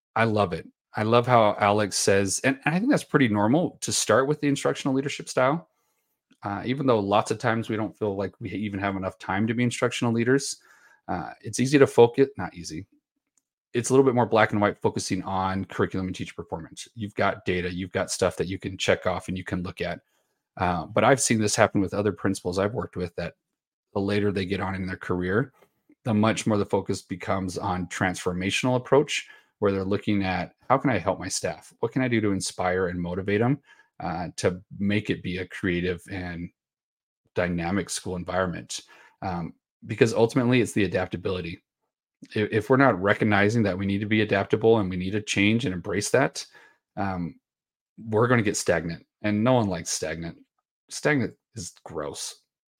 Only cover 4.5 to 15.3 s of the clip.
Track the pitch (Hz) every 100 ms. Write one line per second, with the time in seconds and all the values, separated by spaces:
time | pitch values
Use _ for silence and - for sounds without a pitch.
4.5 | 139 139 139 143 135 143 - - - 131
5.5 | 165 - _ _ _ _ _ _ _ 101
6.5 | 98 104 135 135 113 98 104 110 113 120
7.5 | 113 110 110 107 - 107 98 95 - 110
8.5 | 98 107 98 101 98 95 - - 95 110
9.5 | 117 120 - 123 - 120 113 117 135 139
10.5 | - _ _ _ _ - 90 69 - 110
11.5 | 104 131 143 135 - 117 - 135 - 87
12.5 | 90 80 78 98 _ _ _ _ _ _
13.5 | _ _ 120 117 131 131 120 110 110 110
14.5 | 107 104 - 107 101 - 95 -